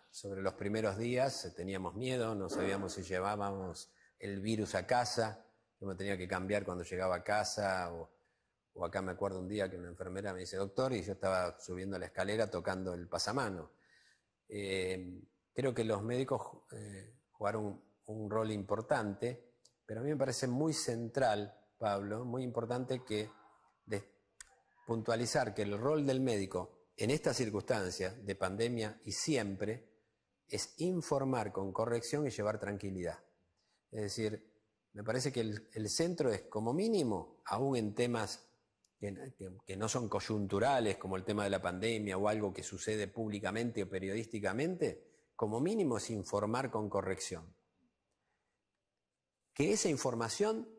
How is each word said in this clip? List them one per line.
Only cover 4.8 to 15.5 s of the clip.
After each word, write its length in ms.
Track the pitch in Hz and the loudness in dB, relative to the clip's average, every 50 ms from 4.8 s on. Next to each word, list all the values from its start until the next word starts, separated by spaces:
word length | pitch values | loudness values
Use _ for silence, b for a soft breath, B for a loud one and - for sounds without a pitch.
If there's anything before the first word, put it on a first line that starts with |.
| 90 | 2
casa, 600 | - 127 120 123 120 - - 113 110 104 - - - _ _ _ _ _ _ | 4 4 4 4 2 2 2 2 2 0 -6 -14 -20 _ _ _ _ _ _
yo 60 | - | -8
me 80 | 98 95 | -6 -4
tenía 240 | 90 95 101 98 90 | -2 -2 -2 0 -2
que 80 | 92 | -2
cambiar 380 | 87 98 90 92 95 104 104 95 | -2 -2 -2 2 2 2 2 2
cuando 180 | 95 90 90 87 | 0 -2 -4 -4
llegaba 300 | - 92 90 95 92 90 | -4 -2 0 2 2 2
a 60 | 87 | 0
casa, 720 | - - 104 107 107 - - 107 104 98 95 92 87 87 85 | 0 2 2 2 2 0 0 0 2 2 2 0 0 -2 -4
o, 160 | 82 82 - _ _ _ _ _ _ _ _ _ _ _ _ _ | -8 -10 -12 _ _ _ _ _ _ _ _ _ _ _ _ _
o 100 | - 87 | -4 -4
acá 160 | 87 92 95 | -2 0 -2
me 100 | 95 95 | -2 -2
acuerdo 260 | 90 92 104 98 95 92 | -2 -2 -2 -2 -2 -2
un 100 | 92 92 | -4 -4
día 220 | 104 104 98 92 | 0 0 0 0
que 80 | 92 87 | -2 -6
una 100 | 87 87 | -10 -10
enfermera 440 | 85 - 92 92 92 95 101 101 92 | -10 -8 -8 -6 -6 -4 -4 -4 -6
me 60 | 92 | -6
dice, 160 | 92 90 - | -6 -6 -4
"Doctor", 360 | 95 98 98 - - 131 131 131 | -2 -4 -2 0 0 2 2 0
y 80 | 104 | 0
yo 100 | 85 87 | -2 -4
estaba 460 | 98 - - 95 95 92 90 87 - - | -4 0 2 2 4 4 2 0 -2 -6
subiendo 380 | - - 90 90 92 98 98 90 | -10 -8 -6 -6 -4 -4 -4 -4
la 80 | 90 | -6
escalera 440 | 90 - - 95 98 104 110 110 101 | -6 -4 -2 0 0 2 2 2 0
tocando 420 | - 87 - 104 95 92 95 92 | 0 -2 0 0 -2 0 -2 -4
el 160 | 90 87 87 85 | -4 -4 -4 -4
pasamano. 600 | 87 85 - 101 110 139 135 107 95 87 78 - b b b b b b b b b b b b _ _ _ - | -2 -2 -2 0 0 0 0 0 -2 -6 -8 -12 b b b b b b b b b b b b _ _ _ -10
Eh, 720 | 107 104 101 98 95 95 92 92 92 92 92 90 90 92 - - _ _ _ _ | -6 -6 -2 0 0 0 2 0 0 -2 -4 -8 -10 -12 -16 -20 _ _ _ _